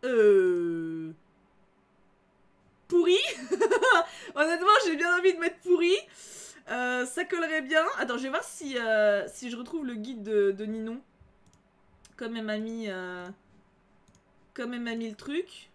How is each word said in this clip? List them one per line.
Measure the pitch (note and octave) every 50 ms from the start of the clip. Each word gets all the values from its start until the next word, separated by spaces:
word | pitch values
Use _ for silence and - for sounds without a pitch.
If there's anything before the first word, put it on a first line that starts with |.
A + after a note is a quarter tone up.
| -
Euh, | B3+ B3+ A3+ G#3+ G#3 G3+ F#3+ F#3 F#3 F3+ F3 F3 E3+ E3+ E3 E3 E3 D#3+ D#3+ D#3+ D#3+ E3 D#3 _ _ _ _ _ _ _ _ _ _ _ _ _ _ _ _ _ _ _ _ _ _ _ _ _ _ _ _ _ _ _ _ _ _
pourri. | F4+ F4 E4+ E4+ F4+ G#4 C#5+ D#5+ A#4 B3 B3+ - - - F#4+ G#4+ -
<laughs> | A#4+ - C5 F4+ E4+ E4+ - - - - - -
Honnêtement, | C#4 D4+ D#4+ E4+ E4 F4+ F#4+ G#4 A#4+ A4+
j'ai | F#4 D#4+
bien | C#4+ E4 F4 F4 F4+
envie | F4+ F#4+ F4+
de | E4
mettre | E4+ E4+ F4 -
pourri. | _ F#4 F4 E4 E4+ E4+ F#4+ B4+ D#5+ - - - - - - - - - - - _ -
Euh, | A3 B3 B3 B3 B3 B3 B3
ça | B3+ - - E4+
collerait | E4+ - E4+ E4+ D#4+ D#4+ D#4 C4+
bien. | C4 D#4 D#4 D#4+ F#4+ C#5+
Attends, | - - A#3+ B3 A#3+
je | B3+
vais | C4
voir | C4+ E4+ B4
si, | - - - E4+ C#4 C4+
euh, | A#3+ A#3 A3+ A3 G#3+ G#3+ G#3 G3+ G3+ F#3+ -
si | - - - B3
je | A#3+
retrouve | A#3 B3 - - E4 D4
le | B3+ A#3+
guide | G#3+ G#3 A#3+ C4+ A3+ G3+
de, | G#3 A3 G#3 G3+ G3
de | G3 F#3+ G#3+
Ninon. | G#3 A3 A3 A3 A3+ A3+ C4 - _ _ _ - _ _ _ _ _ _ _ _ _ _ _ _ _ _ _ _ - _ -
Comme | B3 A3+ A#3
elle | A3+ A3
m'a | G#3+ G#3+ G#3+
mis, | A3 A3+ A3+ A3+ A3+ G#3
euh, | F#3 F#3 F#3 F3+ F3+ F3+ F3+ F3+ G3 _ _ _ _ _ _ _ _ _ _ _ _ _ _ _ _ _ _ _ _ _ _ _ _
comme | - B3 A#3 B3
elle | A#3+
m'a | A#3+ A#3 A3+
mis | A3+ A3+ A3+
le | G#3
truc. | - - - C#4+ E4 F4+ - - - - _ _